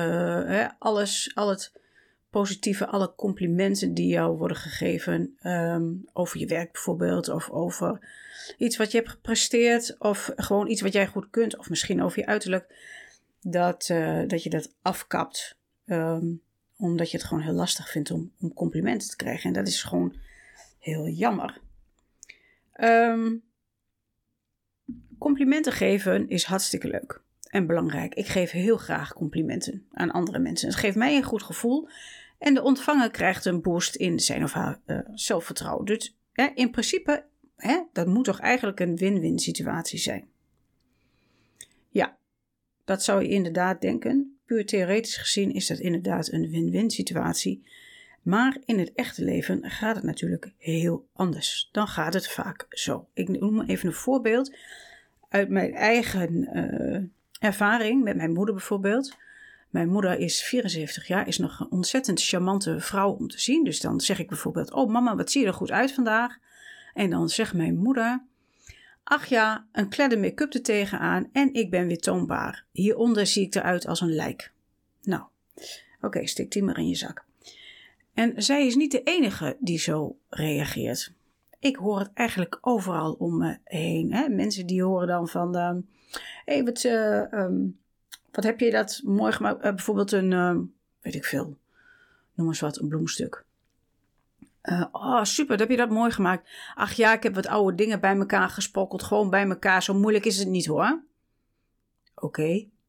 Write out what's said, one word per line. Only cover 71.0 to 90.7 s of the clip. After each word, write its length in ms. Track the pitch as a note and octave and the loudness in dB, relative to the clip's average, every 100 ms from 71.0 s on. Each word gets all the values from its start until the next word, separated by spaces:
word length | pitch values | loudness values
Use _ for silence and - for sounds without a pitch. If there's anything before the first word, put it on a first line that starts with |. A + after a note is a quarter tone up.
| E3+ F3+ - | 0 0 0
en 220 | C4+ C#4 | 2 4
ik 160 | - F#3 | 4 2
ben 180 | F3+ F3+ | 2 0
weer 120 | E3+ | 0
toonbaar. 640 | - F#3 F3 F3 - - - | 0 0 0 -2 -4 -8 -10
Hieronder 560 | - G3 - A#3 G#3+ F#3+ | 0 2 4 4 4 2
zie 180 | - F#3+ | 2 0
ik 100 | F#3+ | 0
eruit 320 | - F3+ - | 0 0 -2
als 140 | E3 | 0
een 140 | F3 D#3 | 0 0
lijk." 360 | - - - _ _ _ _ _ | -2 -6 -14 _ _ _ _ _
Nou, 220 | - F#3 - _ _ - - - - _ | -4 -4 -6 _ _ -20 -16 -16 -18 _
oké, 260 | G#3 - - | -6 -4 -4
steek 240 | - - | -6 -4
die 120 | G#3 | 0
maar 140 | G3 E3+ | 0 0
in 100 | D#3+ | -2
je 80 | - | -2
zak. 300 | - - - _ - - - - - _ _ | -6 -12 -18 _ -20 -20 -20 -20 -20 _ _
En 300 | - A#3 - | 0 0 2
zij 220 | G#3 C#4 C4+ | 2 4 4
is 100 | A#3+ | 4
niet 160 | D4 | 4
de 120 | C4 | 2
enige 540 | C#4+ F4 C4+ - D3+ - | 2 2 2 0 -6 -2
die 200 | F3 E3 | -2 0
zo 380 | - D#3 D3 - _ | 0 0 -2 -8 _
reageert. 840 | - D3+ C#3+ C#3+ - A#2 B2 - - _ _ _ _ | -4 -2 0 -2 -4 -4 -4 -8 -14 _ _ _ _
Ik 160 | C#4 C4+ | 0 0
hoor 240 | G3 G3+ | -2 -2
het 120 | G3+ | -4
eigenlijk 440 | - A#3 F#3 F3 - | -2 -2 0 -4 -2
overal 520 | B3 A#3 F#3 D#3+ D#3+ | 0 0 0 -2 -2
om 240 | - E3+ E3 | -2 -2 0
me 200 | E3 - | 0 -4
heen. 500 | - E3+ E3 E3 E3 | -6 -4 -2 0 0
Hè? 160 | G#3 D4 | 0 0
Mensen 360 | G3 G3+ G3+ F3 | 0 0 -2 -2
die 180 | F#3 | 0
horen 240 | F#3 F#3 F3 | 2 2 2
dan 200 | F3 E3+ | 0 -2
van, 280 | F3+ F3 F3 | -2 -2 0
ehm, 240 | F3 F3 F3+ _ _ - - - - | 0 -2 -6 _ _ -14 -14 -12 -2
"Hé, 180 | C#4+ | 0
wat, 200 | A#3+ A#3+ | 0 0
eh, 500 | B3 A3+ G#3+ G#3 G#3 | 0 2 2 2 0
ehm, 320 | G#3+ F#3 F#3 F#3+ F#3 _ _ _ - _ | -2 0 0 -2 -4 _ _ _ -20 _
wat 120 | - | -2
heb 160 | A3 A3+ | 0 2
je 120 | A#3 | 2
dat 300 | A3 G3+ - | 4 0 -4
mooi 280 | - G3 A3 | 0 2 2
gemaakt?" 300 | G#3+ G#3 - | 0 0 0
Eh, 80 | G#3 | -2
bijvoorbeeld 420 | F#3+ - G3+ G3+ | -2 0 0 2
een, 220 | G3+ F#3+ | 2 4
ehm, 260 | F3+ F3+ E3+ F3+ | 4 4 2 -2